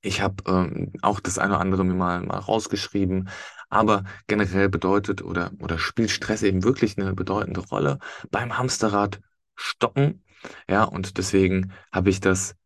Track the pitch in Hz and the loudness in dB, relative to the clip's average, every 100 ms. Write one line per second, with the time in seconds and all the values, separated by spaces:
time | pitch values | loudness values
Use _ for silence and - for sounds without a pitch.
0 | 101 98 98 95 - 92 90 - 95 - | -4 0 -2 -2 0 2 2 -2 -8 -2
1 | - 104 - 92 98 95 92 95 92 92 | 0 0 -2 -2 0 2 2 2 2 2
2 | 90 87 92 95 98 110 - 104 - 104 | 0 -2 -4 -6 0 -2 0 -6 -4 -2
3 | 98 95 95 - - - - 101 110 104 | 0 0 -4 -10 -16 -18 -2 2 4 2
4 | 98 - _ 104 98 92 98 95 92 98 | 0 -14 _ 0 2 4 2 2 2 2
5 | 101 98 90 90 87 - - 82 - - | 0 -6 -4 -4 -4 -6 -4 -4 -2 0
6 | 113 - - 107 107 95 95 127 110 98 | 0 0 -2 0 2 2 2 2 0 0
7 | 98 95 95 98 - 95 - - 71 69 | -4 -4 -2 -2 -2 -6 -4 -2 0 -2
8 | - - - 104 120 113 127 - 110 101 | -6 -16 -4 -4 -2 -2 -2 0 0 2
9 | 101 101 _ _ _ - - - 120 - | 0 -4 _ _ _ -12 -8 -2 0 2
10 | 143 175 _ _ - - - 95 110 - | 0 0 _ _ -20 -20 0 2 2 0
11 | 95 - 95 98 95 92 95 - _ - | -6 -4 0 4 4 2 -2 -8 _ 2
12 | 92 95 95 95 - - | 2 4 2 2 -2 -10